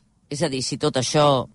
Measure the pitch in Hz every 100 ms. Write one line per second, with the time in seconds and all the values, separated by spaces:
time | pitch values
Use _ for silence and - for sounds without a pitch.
0 | _ _ - 139 160 131 - 135 151 127
1 | 123 151 147 131 -